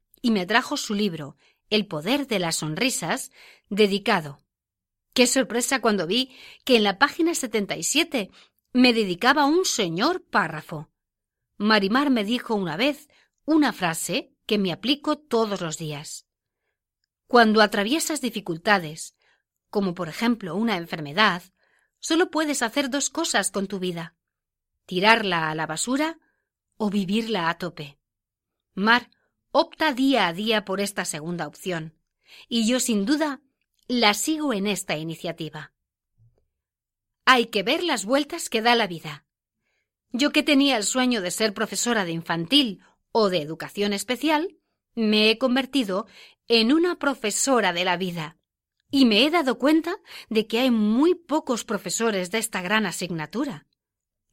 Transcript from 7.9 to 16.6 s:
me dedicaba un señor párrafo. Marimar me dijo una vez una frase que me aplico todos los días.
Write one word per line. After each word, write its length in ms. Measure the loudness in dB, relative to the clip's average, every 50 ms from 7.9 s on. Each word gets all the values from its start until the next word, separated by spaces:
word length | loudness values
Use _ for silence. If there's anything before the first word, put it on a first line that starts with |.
| 0 0 0 0 -2 -4 -4 -6 _ -20 -20 _ _ _ _ _ 2
me 180 | 4 6 6
dedicaba 540 | 6 4 2 -2 -2 0 2 2 4 4 4
un 180 | 4 4 2 2
señor 580 | 0 0 -2 -2 -2 0 0 0 0 0 -2 -4
párrafo. 680 | _ 0 0 0 -2 -4 -10 -12 -12 -12 -12 -12 _ _ _ _ _ _ _ _ _ _ _ _ _ _
Marimar 520 | -4 0 2 4 4 4 2 2 2 2 2
me 160 | 2 0 0
dijo 300 | -2 -2 -4 -2 -2 -4
una 200 | -2 -2 -2 -2
vez 320 | -2 -2 -2 -2 -4 -10 _ _ _ _ _ _ _ -2
una 260 | 2 2 4 4 2
frase 600 | 0 -2 -2 -2 -2 -4 -4 -4 -4 -6 -6 _ _ _ _
que 120 | -2 -2
me 160 | 0 0 0 -2
aplico 440 | -4 -2 -2 -2 -2 0 -4 -4
todos 440 | -4 _ -2 0 0 0 0 -2 -4
los 160 | -6 -6 -8
días. 500 | -8 -8 -8 -10 -10 -12 -14 -16 -18 -18 _ _ _ _ _ _ _